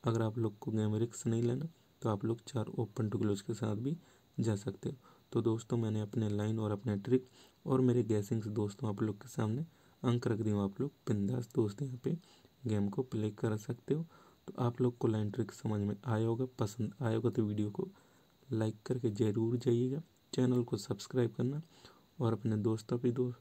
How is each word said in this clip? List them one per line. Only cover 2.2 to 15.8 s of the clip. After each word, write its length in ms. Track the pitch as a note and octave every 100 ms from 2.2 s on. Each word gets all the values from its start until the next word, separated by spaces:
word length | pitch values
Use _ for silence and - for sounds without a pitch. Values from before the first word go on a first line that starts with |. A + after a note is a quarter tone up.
| A2
लोग 160 | A#2
चार 220 | - A#2+ G#2
open 360 | - A2 - A2
to 80 | G#2
close 240 | G#2+ G2+
के 120 | -
साथ 220 | A2+ A2+ G#2+
भी 180 | B2+ E3 - - _ -
जा 180 | A#2 G2+
सकते 320 | - - -
हो। 60 | - - - _
तो 100 | B2
दोस्तों 360 | A2+ A2+ - A#2+
मैंने 240 | A2 G#2+
अपने 280 | G#2 A#2 G#2+
लाइन 300 | G#2 G#2 A2
और 120 | G#2+
अपने 240 | G#2 B2+ G2+
ट्रिक 300 | A2 B2+ - - - _ -
और 160 | C3
मेरे 220 | B2+ A#2+
गेसिंग 380 | A2 G#2+ G#2 A2+
से 60 | G#2+
दोस्तों 380 | G#2+ G#2 G2+ A2
आप 120 | G#2
लोग 140 | G#2+ G#2
के 100 | -
सामने 360 | - A2 A#2+ E3 - - -
अंक 240 | B2+ A#2+ A#2+
रख 120 | G#2+
दी 100 | G#2+
हूँ, 140 | G#2
आप 180 | G2 G2
लोग 100 | C#3 - -
बिंदास 420 | G#2 G2 B2 A#2+ -
दोस्त 260 | G#2+ G#2
यहाँ 180 | C#3 B2
पे 180 | C#3 E3 - - - _ A#2
गेम 240 | G#2 G2+
को 140 | G2+
प्ले 260 | B2+ A2 G#2+
कर 240 | G#2+ A#2 G#2+
सकते 360 | - B2 -
हो। 120 | D3 E3 - - - -
तो 60 | -
आप 220 | A#2+ B2
लोग 160 | B2 A#2+
को 100 | A#2
लाइन 240 | A2 G#2
ट्रिक 200 | G2+ G#2+
समझ 260 | - A2+ G#2